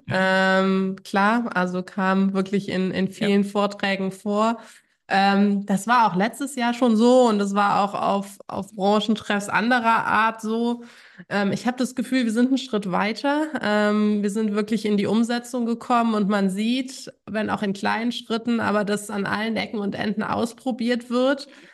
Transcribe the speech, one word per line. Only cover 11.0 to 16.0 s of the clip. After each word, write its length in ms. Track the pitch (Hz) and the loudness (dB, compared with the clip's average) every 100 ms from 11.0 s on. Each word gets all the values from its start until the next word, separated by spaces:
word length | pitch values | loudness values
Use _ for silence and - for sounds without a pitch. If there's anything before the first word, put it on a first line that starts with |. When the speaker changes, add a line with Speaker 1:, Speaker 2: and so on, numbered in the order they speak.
| - - - | -20 -20 -6
Speaker 2:
Ähm, 220 | 196 196 | -2 0
ich 160 | - 240 | 0 -2
hab 100 | 254 | -2
das 180 | 254 - | -4 -4
Gefühl, 280 | 233 262 | -2 0
wir 80 | 226 | 0
sind 160 | 220 254 | 2 2
einen 100 | 262 | 0
Schritt 320 | - 214 202 | -2 -4 -2
weiter. 580 | 185 202 220 277 294 302 - | -2 -2 -2 -2 0 -2 -4
Ähm, 600 | 208 208 208 214 208 208 | 0 2 2 2 2 2
wir 60 | 208 | 0
sind 240 | 208 220 | -2 -2
wirklich 320 | 202 208 220 214 | -2 -2 -2 0
in 100 | 208 | 0
die 80 | - | 2
Umsetzung 600 | 220 226 240 240 254 233 | 2 2 -2 -4 -4 -4
gekommen 480 | 233 - 240 | -4 0 2